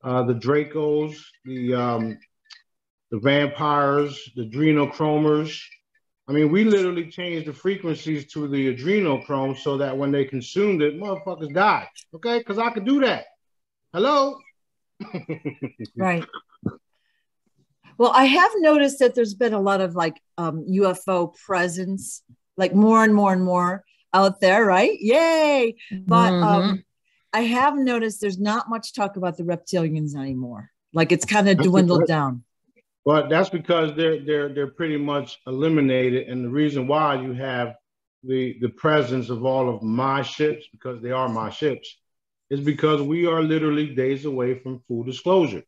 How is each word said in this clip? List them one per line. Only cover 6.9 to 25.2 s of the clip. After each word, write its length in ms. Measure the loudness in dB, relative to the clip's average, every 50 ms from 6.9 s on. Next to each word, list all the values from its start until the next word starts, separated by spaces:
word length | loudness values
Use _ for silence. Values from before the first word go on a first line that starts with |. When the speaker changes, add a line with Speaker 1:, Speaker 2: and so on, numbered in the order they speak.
| -2 -4 -8 -8
Speaker 1:
changed 360 | -10 -10 -8 -6 -6 -8 -8 -10
the 40 | -12
frequencies 800 | -6 -4 -4 -4 -4 -4 -6 -6 -6 -4 -6 -6 -6 -6 _ -10
to 160 | -8 -6 -4
the 260 | -2 -2 0 -2 -2
adrenochrome 840 | -4 -2 0 0 0 2 0 -2 -2 -4 -6 -4 -4 -4 -4 -6 -4
so 180 | -4 -4 -2 -2
that 200 | -4 -4 -4 -4
when 140 | -2 -2 0
they 120 | 0 -2
consumed 560 | -2 -4 -10 -10 -6 -2 -2 0 0 2 2
it, 180 | 0 0 -2 -4
motherfuckers 540 | -8 -8 -8 -8 -6 -10 -10 -8 -10 -6 0
died. 360 | 2 2 2 2 0 -2 -8 _ -20 -20 _ -20
Okay? 280 | -10 -6 -4 -4 -4 -4
'Cause 160 | -4 -4 -2
I 120 | -2 -2
could 160 | -4 -4 -2
do 140 | 0 0 2
that. 260 | 2 0 0 -2 -6 -14 _ _ _ _ _ _ _ _ _ _ _ _ -4
Hello? 460 | 0 0 2 4 2 2 0 -2 -8 -18 -20 _ _ _ _ _ _ _ _ _ _
<laughs> 60 | -18 -12 -12 -12 -8 -8 -12 -8 _ -12 -10 _ -12 -12 _ _ -16 -14 _
Speaker 2:
Right. 280 | -2 -2 0 0 -2 -4 -8 -16 -20 _ _ _ _ -10 -10 -10 -10 _ _ _ _ _ _ _ _ _ _ _ _ _ _ _ _ _ _ _ _ _ -20 _ 2
Well, 140 | 2 4 6
I 100 | 6 6
have 260 | 6 6 6 4 4 4
noticed 440 | 4 4 4 6 6 4 2 2 4
that 140 | 2 2 4
there's 200 | 2 0 0 0
been 180 | -2 -2 0 0
a 80 | 0
lot 200 | 0 2 2 0 0
of, 120 | -2 -2
like, 280 | -2 -2 -2 -4 -6 _ _ _ -6
um, 260 | -6 -4 -4 -6 -4 -2
U 180 | 0 2 2
F 140 | 2 0 -2 -4 -2
O 260 | 0 0 0 -2 _ _ -8
presence, 760 | -4 -2 0 0 -2 -2 -6 -6 -6 -6 -8 -8 -12 -16 -16 _ _ -20 _ _ _ _
like, 180 | -2 -2 2 4
more 300 | 4 6 6 6 6 6
and 100 | 6 4
more 180 | 4 4 2 2
and 100 | 2 2
more 420 | 2 0 0 0 0 -2 -4 -10 _ _ _ _ _ 2
out 260 | 4 4 4 2 2
there, 240 | 4 4 6 6 4
right? 340 | 4 4 4 4 2 0 0
Yay! 760 | 0 2 4 4